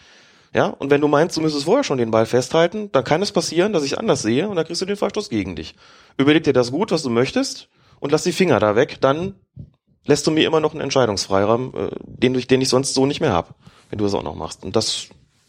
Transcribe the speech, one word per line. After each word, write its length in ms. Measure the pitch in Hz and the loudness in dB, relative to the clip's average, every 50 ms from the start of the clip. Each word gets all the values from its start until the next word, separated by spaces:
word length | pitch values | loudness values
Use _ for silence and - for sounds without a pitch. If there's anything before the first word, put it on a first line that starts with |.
| _ _ - - _ _ _ _ _ _ | _ _ -20 -20 _ _ _ _ _ _
Ja, 140 | - 110 139 | 0 0 0
und 240 | 196 - - - 139 | 0 -2 -6 0 2
wenn 100 | 143 143 | 2 4
du 60 | 151 | 4
meinst, 300 | 147 147 139 135 - - | 4 4 4 2 2 0
du 60 | 165 | -2
müsstest 240 | 160 160 151 143 139 | -2 -2 -2 -2 0
vorher 180 | 165 220 285 269 | 2 2 2 2
schon 140 | - 147 127 | 0 -2 -2
den 120 | 120 113 | 0 2
Ball 160 | 110 110 113 | 2 2 2
festhalten, 640 | - - 127 127 - - 165 170 175 - 110 104 101 | 2 2 0 0 2 2 2 2 2 0 -6 -10 -2
dann 140 | - 139 120 | -2 -2 0
kann 180 | - 147 170 | 2 0 0
es 80 | 202 202 | 0 -2
passieren, 420 | - 180 160 - 151 165 180 214 | -2 -2 -2 0 0 0 0 0
dass 120 | 208 160 143 | 0 -2 -2
ich 140 | 135 135 - | -2 -4 -4
anders 240 | - 220 151 127 | 0 0 0 0
sehe 260 | - 107 117 135 185 214 | 0 0 0 0 0 -2
und 80 | 202 | -4
dann 100 | 165 156 | -4 -4
kriegst 140 | - 170 170 | -4 -6 -8
du 60 | 185 | -6
den 100 | 185 202 | -6 -4
Freistoß 320 | - - 208 - 214 208 - | -4 -4 -4 -4 -6 -8 -4
gegen 260 | 120 104 92 95 85 | -4 -4 -4 -4 -8
dich. 220 | 78 80 - - _ - - - - - _ _ | -10 -12 -14 -16 _ -20 -20 -20 -20 -20 _ _
Überleg 260 | - 135 143 151 160 | 2 4 4 4 4
dir 120 | 156 156 127 | 4 4 2
das 180 | 127 123 120 | 2 2 2
gut, 180 | 127 160 220 - | 0 -4 -2 -2
was 120 | 190 156 | -2 -2
du 80 | - 127 | -2 0
möchtest 580 | 117 113 131 135 - 254 269 - - - - _ _ _ _ _ _ _ | 0 0 0 0 0 -2 -2 -2 -6 -12 -16 _ _ _ _ _ _ _
und 100 | - 143 | -2 0
lass 140 | 156 156 - | 0 0 0
die 80 | 180 | -2
Finger 260 | 165 - 190 175 127 101 | 0 0 2 4 4 4
da 160 | 107 107 101 | 4 4 4
weg, 220 | 113 147 - - - | 2 0 0 -2 0
dann 340 | 135 135 139 160 180 196 196 - _ _ _ - - - _ _ _ _ _ _ _ | 0 0 0 0 -4 -8 -10 -14 _ _ _ -20 -20 -20 _ _ _ _ _ _ _
lässt 200 | - 147 147 - | 0 0 2 2
du 40 | 165 | 0
mir 160 | 156 160 - | 2 2 2
immer 120 | - 160 156 | 2 2 0
noch 120 | 151 151 | 0 0
einen 80 | 156 147 | -2 -4
Entscheidungsfreiraum, 920 | 135 139 139 139 123 110 101 92 - - 98 95 101 104 117 120 131 131 - | -6 0 2 2 2 2 0 -4 -2 0 2 2 2 2 2 0 -2 -6 -6
äh, 140 | - 98 - - - | -8 -6 -6 -8 -10
den 320 | - - - - - 127 127 | -14 -16 -4 -2 0 0 0
ich, 140 | 127 123 - | 0 2 2
den 140 | 131 131 | 2 2
ich 80 | 131 135 | 2 2
sonst 240 | 123 127 139 - - | 0 0 0 0 0
so 100 | 135 131 | 0 0
nicht 160 | 139 147 - | 0 0 -2
mehr 140 | - 139 95 | 0 0 0
hab, 200 | 85 - - - _ _ - _ _ _ _ | 0 -2 -4 -12 _ _ -20 _ _ _ _
wenn 80 | - 104 | -6 -4
du 60 | 104 | -2
das 100 | 101 98 | -2 -2
auch 80 | 64 - | -2 -4
noch 100 | 78 - | -6 -8
machst. 300 | 82 78 82 - - - | -10 -10 -12 -12 -12 -12
Und 100 | - 95 | -2 0
das 340 | 110 110 - - - - - - _ _ _ _ _ _ | 0 0 0 -4 -8 -10 -14 -18 _ _ _ _ _ _